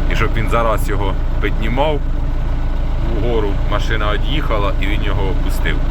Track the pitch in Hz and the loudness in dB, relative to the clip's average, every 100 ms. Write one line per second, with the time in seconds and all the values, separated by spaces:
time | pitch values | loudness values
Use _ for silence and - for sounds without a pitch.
0 | - 87 110 139 - 117 113 104 - 98 | 0 0 0 0 0 0 2 0 0 0
1 | 98 87 - - 104 104 117 123 151 147 | 0 0 -2 0 0 0 0 0 0 0
2 | - - - - - - - - - - | 0 -2 0 -2 0 0 0 0 -2 0
3 | - - 120 113 101 95 - 104 - 110 | 0 0 0 0 0 0 0 0 0 0
4 | 104 107 110 143 - 107 101 110 101 104 | 0 0 0 0 0 0 0 0 0 0
5 | 104 98 98 107 - - 82 73 71 | 0 0 0 0 0 0 0 0 0